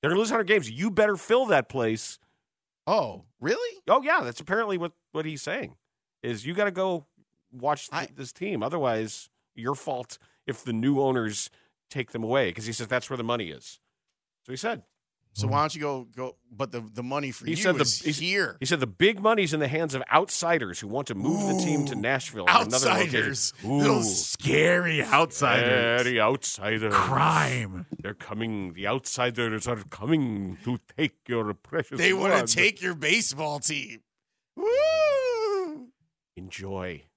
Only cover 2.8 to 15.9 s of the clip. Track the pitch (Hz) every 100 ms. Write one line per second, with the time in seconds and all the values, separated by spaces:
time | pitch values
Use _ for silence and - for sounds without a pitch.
2.8 | - 208 131 95 - _ 135 254 480 392
3.8 | - 247 277 339 123 120 156 202 220 185
4.8 | 170 _ _ 156 156 147 - 208 247 -
5.8 | _ _ _ _ 117 113 120 180 208 180
6.8 | 190 175 151 _ _ _ _ 127 131 143
7.8 | - 147 - - 131 - 190 160 107 170
8.8 | 135 113 110 - - _ _ - 117 143
9.8 | - 131 123 - _ _ - 123 127 113
10.8 | 123 139 135 127 110 104 - _ _ _
11.8 | _ 143 123 117 110 131 113 85 110 113
12.8 | 113 127 - 131 117 120 90 69 - -
13.8 | _ _ _ _ _ _ - 131 220 202
14.8 | - _ _ _ _ - 107 139 151 151
15.8 | 147